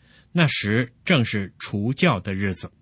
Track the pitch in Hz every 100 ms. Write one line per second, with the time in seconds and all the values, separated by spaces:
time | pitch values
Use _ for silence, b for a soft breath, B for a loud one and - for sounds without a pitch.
0 | b b b 175 147 - 104 113 127 _
1 | - 156 113 107 95 - - 104 110 139
2 | 180 101 101 95 98 90 - _